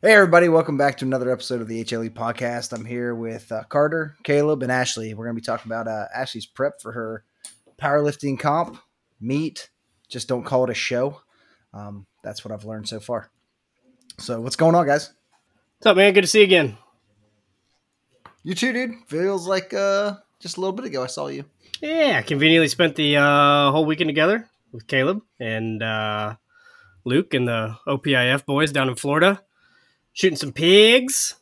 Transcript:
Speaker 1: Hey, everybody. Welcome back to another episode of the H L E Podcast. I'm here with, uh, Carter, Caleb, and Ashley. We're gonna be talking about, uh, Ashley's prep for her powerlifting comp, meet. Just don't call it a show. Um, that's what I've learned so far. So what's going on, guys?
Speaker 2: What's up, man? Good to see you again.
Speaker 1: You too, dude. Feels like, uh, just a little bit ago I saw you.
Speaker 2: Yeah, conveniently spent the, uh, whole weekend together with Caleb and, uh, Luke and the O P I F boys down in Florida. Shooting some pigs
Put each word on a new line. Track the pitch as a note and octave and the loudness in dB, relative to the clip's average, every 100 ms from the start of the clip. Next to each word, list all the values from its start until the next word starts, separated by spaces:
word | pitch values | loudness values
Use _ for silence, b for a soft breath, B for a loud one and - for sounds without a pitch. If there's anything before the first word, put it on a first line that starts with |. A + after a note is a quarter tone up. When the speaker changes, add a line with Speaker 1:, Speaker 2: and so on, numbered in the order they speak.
Speaker 1:
Hey, | - | 8
everybody. | G#3+ F#3 E3+ F3 | 6 8 6 6
Welcome | E3 D#3+ C#3+ | 4 2 0
back | C#3+ C3 | 0 0
to | |
another | C3 C3 B2 | -4 -2 -2
episode | B2+ - B2 | -4 -4 -8
of | A2 | -6
the | A2+ | -8
H | A2+ | -6
L | A#2 | -6
E | A2+ | -6
Podcast. | A2+ A#2 A#2 A#2+ A#2+ A2+ | -6 -8 -6 -6 -6 -10
I'm | A#2 A2 | -12 -10
here | A#2+ A#2+ | -8 -6
with, | A#2 A2+ A2+ - | -6 -8 -12 -10
uh, | A2+ | -10
Carter, | - C#3+ D3+ D#3+ D#3 - | -4 0 0 0 -8 -10
Caleb, | - D3 D3 D3+ | -2 0 2 -2
and | B2 | -2
Ashley. | B2+ B2 - A2 | -2 -2 -4 -8
We're | G#2+ A2+ | -10 -10
gonna | |
be | A#2 | -10
talking | A#2 A2+ A2+ | -6 -8 -6
about, | A2+ A2+ | -8 -6
uh, | A2 F#2+ | -6 -8
Ashley's | A2+ C3 A2+ - | -8 -8 -10 -16
prep | - C#3 C#3+ | -6 -6 -6
for | A#2 | -14
her | A#2 A2+ A2 _ B B B _ _ | -10 -10 -12 _ B B B _ _
powerlifting | D3 D3 D3 C#3+ C#3 C3 | -2 0 0 -4 -6 -4
comp, | D3+ D3+ F3 - _ _ _ _ | -2 -2 -4 -10 _ _ _ _
meet. | A2 C#3 D#3 - - _ _ _ _ | -6 -4 -4 -8 -20 _ _ _ _
Just | B2+ - | -14 -6
don't | B2 | -6
call | - C3 | -2 0
it | B2+ | 0
a | |
show. | A2+ - B2 C3+ D3 _ _ _ _ _ | -2 -4 -2 -4 -6 _ _ _ _ _
Um, | G2+ G#2 G2+ F#2+ _ | -20 -18 -18 -20 _
that's | G2+ G#2 | -16 -14
what | G#2+ | -12
I've | G#2+ | -12
learned | G#2+ A2 G#2 | -10 -12 -10
so | A2+ | -12
far. | G#2+ A#2 - _ _ _ _ _ _ _ _ - | -8 -8 -8 _ _ _ _ _ _ _ _ -18
So | - A#2 | -8 -8
what's | A#2+ - | -6 2
going | D#3+ | 4
on, | E3+ D3 | 4 2
guys? | C#3+ D3 _ _ _ _ _ _ _ | 0 -2 _ _ _ _ _ _ _
Speaker 2:
What's | A3 | 2
up, | F#3 | 6
man? | G3+ | 6
Good | G3 | 6
to | F#3 | 4
see | G#3+ | 4
you | |
again. | G3+ F3+ C#3 G#2 _ _ _ _ _ _ _ _ _ _ _ _ _ _ - _ | 6 6 4 -6 _ _ _ _ _ _ _ _ _ _ _ _ _ _ -20 _
Speaker 1:
You | D#3+ | -8
too, | F3+ B3 | -2 -2
dude. | A#3+ B3+ A#3 _ | -2 -6 -10 _
Feels | D#3 F#3+ G3 F3 | -4 -2 -2 -2
like, | F#3+ F#3 | -4 -2
uh, | G3+ G3 G3 G#3 G3 _ _ | -2 0 0 -2 -6 _ _
just | E3+ - | -14 -6
a | |
little | F#3 | -4
bit | F#3+ | -4
ago | B3+ C3+ | -8 -6
I | B2+ | -6
saw | - C#3+ | -8 -8
you. | C#3 C#3+ _ B - | -10 -14 _ B -12
Speaker 2:
Yeah, | D4+ E4 D4 D3+ | -6 0 2 0
conveniently | G#2+ C#3+ D#3 E3 D#3 | -2 2 4 6 4
spent | - E3 | 2 0
the, | C#3+ D3 D3 | 0 0 4
uh, | C#3+ C#3+ C#3+ C#3+ C#3+ | 4 4 4 4 2
whole | D3 D#3 | 2 0
weekend | D#3 D#3+ | -2 -2
together | D3 D#3+ A3 A3+ _ _ | 0 2 0 -4 _ _
with | A#2+ - | -20 -4
Caleb | C#3 C3+ G3+ _ _ | 0 0 -2 _ _
and, | A#2 A2 A2 A2 | -6 -4 -4 -4
uh, | A2 A2 G#2+ G#2+ G#2+ A2 _ b b b b b | -4 -4 -4 -4 -6 -10 _ b b b b b
Luke | - C3+ F#3+ | -2 0 0
and | C#3 B2 | -2 -2
the | A#2 A2 A2+ - | -2 -6 -8 -6
O | C#3 | -4
P | D3+ | 0
I | C3 B2 | 2 2
F | C#3 | 0
boys | - C#3 D#3 | 0 0 0
down | C#3+ C3 | 0 -2
in | A#2+ | -2
Florida. | C#3+ D3 F3+ G3 _ _ _ _ _ _ _ | -2 2 2 2 _ _ _ _ _ _ _
Shooting | - F#3+ D3 | 0 0 0
some | C#3+ | -8
pigs | B2+ E3 G3 G#3+ B3 B3+ - - - | 0 6 8 8 6 2 -2 -4 -8